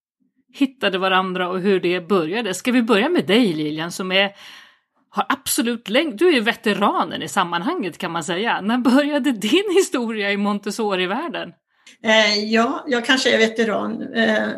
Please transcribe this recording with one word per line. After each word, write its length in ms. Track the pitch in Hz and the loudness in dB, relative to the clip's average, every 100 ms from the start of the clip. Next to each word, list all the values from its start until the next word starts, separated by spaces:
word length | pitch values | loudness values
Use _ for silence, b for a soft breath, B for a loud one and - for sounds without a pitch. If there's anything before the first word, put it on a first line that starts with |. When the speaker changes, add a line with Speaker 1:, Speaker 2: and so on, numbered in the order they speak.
| _ _ _ _ _ | _ _ _ _ _
Speaker 1:
hittade 440 | - 277 - 202 185 | -2 -2 0 -4 0
varandra 520 | 190 185 190 180 180 | 0 0 0 -2 -4
och 100 | 185 | -2
hur 200 | 196 185 | 2 2
det 220 | 180 180 | 2 -2
började. 520 | 170 196 156 214 208 | 0 0 0 -2 -4
Ska 180 | 185 247 | -4 0
vi 100 | 247 | 2
börja 260 | 226 196 269 | 4 2 4
med 180 | 349 139 | 0 2
dig, 260 | 214 220 | 4 4
Lilian, 380 | 156 151 156 170 | 2 -4 -4 -8
som 200 | - 185 | -6 0
är, 200 | 185 202 196 B B B B B _ _ 208 | 2 0 -4 B B B B B _ _ -6
har 100 | - | -2
absolut 600 | 262 - - 240 240 - | -2 -2 -2 -2 -4 -2
läng-, 260 | 240 320 208 | 0 0 2
du 100 | 359 | 4
är 40 | |
ju 60 | 269 | 4
veteranen 800 | 226 - 226 196 208 349 180 - | 2 -2 -2 2 2 0 -2 -4
i 60 | - | -4
sammanhanget, 720 | 202 175 170 202 359 185 - | -2 0 -2 -2 -4 -6 -6
kan 140 | 180 | -6
man 120 | 165 | -6
säga. 380 | 147 175 233 165 | -4 -4 -2 -2
När 160 | 196 247 | 0 0
började 540 | 233 262 294 294 254 | 4 4 2 0 0
din 320 | 220 214 330 415 359 | -2 2 2 2 2
historia 560 | - 269 226 220 202 | 2 -2 -4 -2 -2
i 60 | 202 | 0
Montessori-världen? 1160 | 208 208 208 202 208 185 180 233 330 170 175 - _ b b b | 0 -2 -4 -4 -2 0 -2 -2 -4 -8 -10 -16 _ b b b
Speaker 2:
Eh, 400 | 226 220 208 208 | 2 4 4 0
ja, 400 | 214 226 247 330 - | 0 2 0 -2 -4
jag 180 | 240 233 | -2 0
kanske 280 | 233 254 | 2 2
är 40 | 220 | 2
veteran, 640 | 220 226 226 196 214 226 - | 2 0 -2 -2 -4 -6 -6
eh, 360 | 240 220 214 214 | -2 0 0 -2